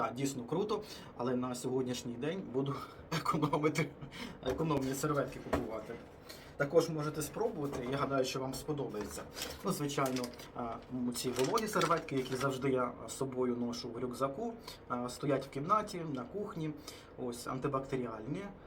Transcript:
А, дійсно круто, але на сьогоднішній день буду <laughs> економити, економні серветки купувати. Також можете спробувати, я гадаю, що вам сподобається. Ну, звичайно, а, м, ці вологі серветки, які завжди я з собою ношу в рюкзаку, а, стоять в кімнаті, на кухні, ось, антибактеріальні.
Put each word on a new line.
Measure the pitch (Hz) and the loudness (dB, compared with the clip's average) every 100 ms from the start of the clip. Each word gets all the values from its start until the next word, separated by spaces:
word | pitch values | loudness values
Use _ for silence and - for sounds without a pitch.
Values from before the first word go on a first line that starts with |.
А, | 120 | 0
дійсно | 120 139 135 | 2 0 0
круто, | 117 165 208 247 - - - - | 0 2 2 0 -2 -10 -10 -2
але | 123 123 | 2 2
на | 127 | 2
сьогоднішній | 123 131 131 123 123 123 | 0 2 2 2 0 -4
день | 117 147 190 - | -2 -2 -2 -2
буду | 123 143 139 - | 0 0 0 -6
<laughs> | - - 160 | -12 -4 0
економити, | - 165 147 160 151 147 151 - - - - - 127 | 2 4 4 6 4 4 0 -4 -12 -10 -10 -4 0
економні | 131 156 143 131 | 2 2 2 2
серветки | 135 151 143 123 - 131 | 2 2 2 0 -2 0
купувати. | - 113 110 110 117 - - - - - - | 0 2 -4 -6 -8 -12 -16 -16 -14 -8 -2
Також | 143 170 160 | 6 8 8
можете | 156 147 151 | 4 0 0
спробувати, | 147 - 233 165 143 139 123 | -2 0 0 0 -2 -2 0
я | 139 | 0
гадаю, | 135 139 | 4 4
що | 131 135 | 4 2
вам | 131 | -2
сподобається. | 131 - 143 120 104 98 - - - - - | -2 -2 -2 -2 -4 -4 -6 -8 -8 -8 -4
Ну, | 196 | -2
звичайно, | 147 143 143 131 127 123 - - | 0 0 2 2 2 -2 -6 -10
а, | 127 120 117 - | -6 -4 -6 -6
м, | 127 123 120 | -2 -2 0
ці | 127 | 0
вологі | 120 135 220 220 | 2 4 4 2
серветки, | 190 160 165 - 135 | 4 4 4 2 0
які | 123 127 | 0 0
завжди | 139 127 135 | 0 2 2
я | 127 123 - 113 | 2 2 -2 -8
з | |
собою | - 127 127 127 120 | -4 -2 2 2 2
ношу | 120 117 123 | 0 -2 -6
в | 117 | -4
рюкзаку, | 131 120 139 202 233 233 - - - | -4 0 0 0 -4 -4 -10 -14 -4
а, | 123 123 | -2 -2
стоять | - 139 131 - | -2 2 2 2
в | |
кімнаті, | 139 156 214 208 175 160 | -4 2 4 2 -4 -4
на | 131 | -4
кухні, | 120 196 202 170 156 147 - - - - | -4 -4 -4 -2 -4 -4 -8 -14 -14 -6
ось, | 123 117 - | -4 -4 -2
антибактеріальні. | 131 139 127 - 135 120 110 110 170 202 - | 0 2 0 0 0 0 -4 -4 -4 -6 -10